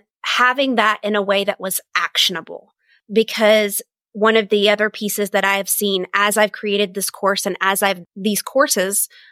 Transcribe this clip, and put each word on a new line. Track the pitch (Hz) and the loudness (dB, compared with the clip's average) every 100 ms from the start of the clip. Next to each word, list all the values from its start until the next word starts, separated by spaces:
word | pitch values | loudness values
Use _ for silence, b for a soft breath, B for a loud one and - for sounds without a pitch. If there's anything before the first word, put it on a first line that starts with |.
| _ _ - | _ _ -4
having | - 247 254 269 226 | 2 2 2 0 2
that | 214 208 | 2 0
in | 208 208 | -2 -2
a | |
way | 196 202 | 0 0
that | 196 - | 0 -4
was | 190 - _ 175 | -4 -6 _ -4
actionable, | 170 - - 170 - - _ _ _ _ - | -2 0 -2 -2 -10 -16 _ _ _ _ -2
because | 208 220 - 214 220 208 196 - _ _ | 0 0 2 4 4 2 -4 -10 _ _
one | 202 220 226 | 0 2 4
of | 202 | 2
the | 208 202 | 2 2
other | 208 214 | 2 0
pieces | - 208 - 202 | -2 -6 -4 -2
that | 202 196 | 0 0
I | 196 | 0
have | 196 | -2
seen | - 208 190 180 | -2 0 -2 -2
as | 196 208 208 | 0 2 2
I've | 208 | 0
created | - 208 202 208 | 0 -4 -2 -2
this | 196 185 | -4 -8
course | - 190 196 202 | -2 0 0 -2
and | 175 | -2
as | 190 196 | -2 0
I've, | 202 185 170 202 | 0 -2 -8 -6
these | 202 202 | -4 -2
courses | - 262 285 202 185 202 - b b | -2 0 2 2 0 -2 -6 b b